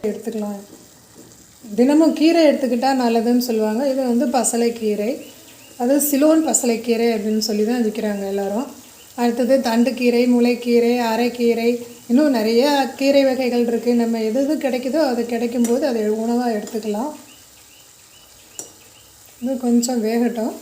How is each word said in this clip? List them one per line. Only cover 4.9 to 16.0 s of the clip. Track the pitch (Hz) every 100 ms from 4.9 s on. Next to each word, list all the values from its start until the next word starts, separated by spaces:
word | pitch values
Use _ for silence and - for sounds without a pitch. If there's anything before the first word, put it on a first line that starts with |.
| 208 208 294 - - - - - -
அது | 247 285 277
சிலோன் | 269 302 320 320
பசலைக்கீரை | - 247 226 240 226 233 226
அப்படின்னு | 208 214 214
சொல்லி | 208 214
தான் | 247 220
விற்கிறாங்க | 208 214 202 196
எல்லாரும். | 196 196 202 285 - - - - -
அடுத்தது | 240 233 247 269 240
தண்டுக்கீரை, | 226 233 240 247 240 247 240
முளைக்கீரை, | 240 240 240 240 233 247 233
அரைக்கீரை, | 220 240 240 233 226 233 240 - - -
இன்னும் | 240 302 247
நிறைய | 214 233 285 285 254 269
கீரை | 269 277 269
வகைகள் | 254 254 240 240
இருக்கு. | 233 233 240
நம்ம | 233 226 220
எது | 233 277
எது | 302 277
கிடைக்குதோ | 247 262 285 294
அது | 240 233
கிடைக்கும்போது | 233 240 247 233 240 294
அதை | 233